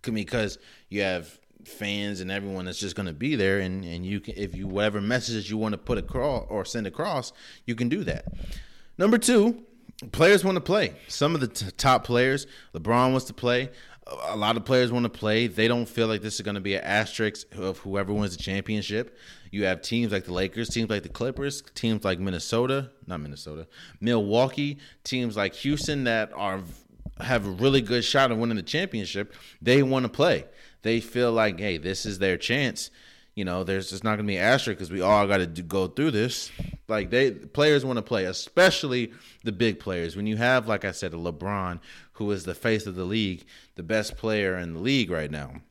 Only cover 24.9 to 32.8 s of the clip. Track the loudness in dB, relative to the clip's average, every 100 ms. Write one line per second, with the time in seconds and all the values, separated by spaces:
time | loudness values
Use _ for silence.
24.9 | -16 -6 -2 -2 0 -2 -2 -2 0 0
25.9 | 0 0 0 0 -4 -4 -4 -8 -16 _
26.9 | -16 -16 -10 0 0 0 2 4 4 2
27.9 | 0 2 4 4 2 0 -2 -2 -4 -4
28.9 | -6 -6 -6 -6 -10 -20 -4 4 6 6
29.9 | 2 0 2 2 2 -2 -20 -20 -6 0
30.9 | 0 0 0 2 4 2 0 -4 -2 -4
31.9 | -4 -6 0 0 0 0 0 0 -2